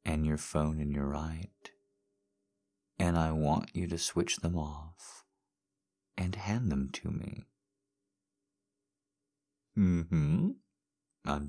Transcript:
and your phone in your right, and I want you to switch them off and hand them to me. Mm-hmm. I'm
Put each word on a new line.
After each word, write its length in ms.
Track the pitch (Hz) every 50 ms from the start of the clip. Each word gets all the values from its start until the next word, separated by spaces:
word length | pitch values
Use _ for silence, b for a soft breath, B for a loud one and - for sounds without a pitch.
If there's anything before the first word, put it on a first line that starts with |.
| -
and 220 | - 80 76 78
your 120 | 78 76 73
phone 420 | - - - 78 76 76 78 78
in 100 | 73 71
your 160 | 71 71 69
right, 640 | 69 71 73 78 80 80 82 95 - _ _ - - - _ _ _ _ _ _ _ _ _ _ _ _ _ _ _ _ _ _ _ _ _ _ _ _ -
and 200 | 90 87 85 82
I 140 | 80 80 78
want 420 | 78 78 76 78 - - - -
you 120 | 85 90 82
to 100 | 85 82
switch 380 | - - - 87 85 - -
them 200 | - - 85 87
off 680 | 85 76 76 76 76 76 82 - - - - - - - _ _ _ _ _ _ _ _ _ _ _ _ _ _ _ _ _ _
and 180 | - 92 90 95
hand 360 | 101 95 98 104 120 123 104
them 200 | - 67 67 67 -
to 180 | - - -
me. 340 | - - - - - - - _ _ _ _ _ _ _ _ _ _ _ _ _ _ _ _ _ _ _ _ _ _ _ _ _ _ _ _ _ _ _ _ _ _ _ _ _ _ _ _ _ _ _ _ _ - -
Mm-hmm. 720 | 101 90 90 85 82 82 85 80 73 71 80 - 160 208 269 - _ _ _ _ _ _ _ _ _ _ _ _ -
I'm 220 | - 71 73 73